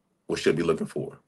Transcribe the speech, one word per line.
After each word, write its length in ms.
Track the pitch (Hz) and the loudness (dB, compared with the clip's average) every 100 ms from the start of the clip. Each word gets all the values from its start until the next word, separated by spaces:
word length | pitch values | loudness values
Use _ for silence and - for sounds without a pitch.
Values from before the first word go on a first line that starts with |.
| _ _ - | _ _ -6
what 120 | 82 | 0
should 180 | - 80 | 2 4
be 60 | |
looking 240 | 85 80 71 | 2 0 -2
for? 320 | 76 71 - | -6 -8 -12